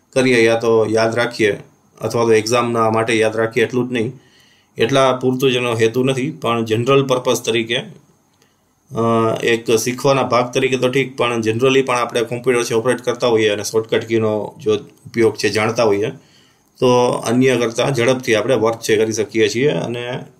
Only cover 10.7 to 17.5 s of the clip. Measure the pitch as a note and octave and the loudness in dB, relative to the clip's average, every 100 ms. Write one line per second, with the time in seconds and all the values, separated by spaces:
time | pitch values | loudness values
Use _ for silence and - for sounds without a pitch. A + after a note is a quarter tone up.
10.7 | B2+ B2+ C3+ C3 C3 A#2+ A#2+ A2 A2+ C3 | 0 0 0 -2 -2 -2 -2 -2 0 2
11.7 | C3+ C3 B2 A#2 A#2+ A2 A#2+ B2+ A#2+ A#2 | 2 0 -2 -2 -2 -4 -4 0 0 0
12.7 | A2+ B2 B2 B2 A2+ B2 A2+ G#2+ G#2 G#2 | 0 0 -2 -4 -2 0 2 2 0 -2
13.7 | A2 A2 A2+ A2 A2+ A2 G#2+ G2+ - G#2+ | -2 0 -4 0 0 0 -2 -4 -6 -2
14.7 | G#2 E2+ - - A#2 A2 - G#2+ G#2 A2 | -2 -4 -18 -10 0 0 2 -2 0 -2
15.7 | A#2 A#2 G2+ A#2 - _ _ _ _ _ | 0 2 2 -2 -6 _ _ _ _ _
16.7 | _ B2+ B2 B2 - - B2 C3 | _ 2 2 2 0 -2 2 2